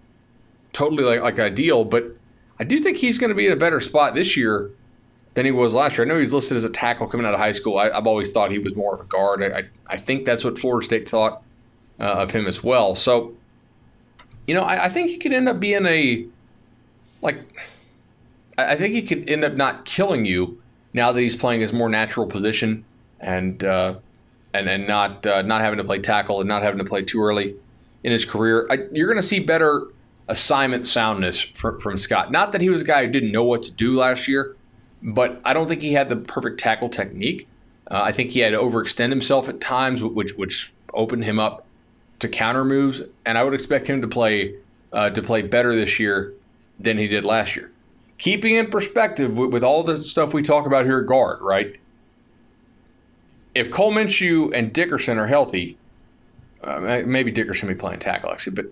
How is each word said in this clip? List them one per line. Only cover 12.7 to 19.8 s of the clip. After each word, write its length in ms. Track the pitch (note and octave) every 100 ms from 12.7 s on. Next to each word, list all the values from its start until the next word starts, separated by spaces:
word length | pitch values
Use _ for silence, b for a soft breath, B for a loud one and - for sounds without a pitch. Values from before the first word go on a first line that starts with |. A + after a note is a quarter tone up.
| B2+ G2+
So, 400 | F#2 - A#2+ A2+ - _ _ _ _ _ _ _ _ - - -
you 80 |
know, 80 | F3
I, 240 | F3 F3+ F3+
I 20 |
think 200 | E4+ F4
he 80 | F4
could 160 | D4+
end 160 | B3+ B3+
up 120 | F#3
being 260 | G#3 G3+ F#3
a, 400 | D#3+ C#3 A#2 - - _ _ _ _ _ _ _ _
like, 160 | D#3+ B2+ B2 - B B B B _ _ _ _ _ -
I, 140 | C3
I 40 | D3
think 160 | G3
he 100 | A#3
could 280 | - D3+ -
end 140 | D3+
up 100 | D3
not 300 | C3+ C3+ -